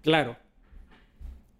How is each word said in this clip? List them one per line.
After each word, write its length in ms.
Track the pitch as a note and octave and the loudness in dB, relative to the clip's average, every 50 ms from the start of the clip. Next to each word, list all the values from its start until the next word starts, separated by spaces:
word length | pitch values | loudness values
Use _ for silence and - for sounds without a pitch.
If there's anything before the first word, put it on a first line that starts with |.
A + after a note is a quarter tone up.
Claro, 360 | - D#3 D#3+ D#3+ C#3+ B2 A#2+ - _ _ _ _ _ _ - - - - - - - _ _ - - - - - - _ _ _ | 0 2 2 2 2 0 -6 -14 _ _ _ _ _ _ -20 -20 -20 -20 -20 -20 -20 _ _ -18 -18 -18 -18 -18 -20 _ _ _